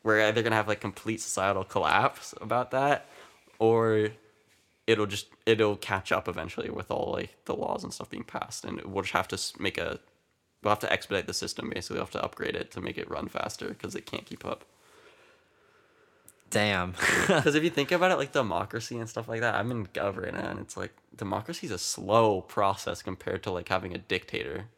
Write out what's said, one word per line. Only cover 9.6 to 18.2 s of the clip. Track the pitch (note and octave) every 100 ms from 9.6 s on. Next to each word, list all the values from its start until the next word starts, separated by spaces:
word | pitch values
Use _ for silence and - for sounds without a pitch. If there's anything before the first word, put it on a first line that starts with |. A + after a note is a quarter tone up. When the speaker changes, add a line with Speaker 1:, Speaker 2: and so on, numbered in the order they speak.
| G2 -
Speaker 1:
a, | E2+ - _ _ _ _ _ _
we'll | G#2+
have | G#2
to | -
expedite | G2 - G2 -
the |
system, | F#2 - - -
basically. | - - -
We'll | -
have |
to | -
upgrade | - - - -
it | -
to | -
make | - -
it | -
run | - -
faster, | - - - -
'cause | - - -
it | -
can't | - -
keep | - -
up. | - - _ _ - - - - _ _ _ _ _ _ _ _ _ - _ _
Speaker 2:
Damn. | A2 G#2 F#2+ F2+
<laughs> | F2+ - - -
Speaker 1:
'Cause | E3+ D3+ D3
if |
you | E3+
think | E3 C#3
about | F3+ F#3
it, |
like, | D#3+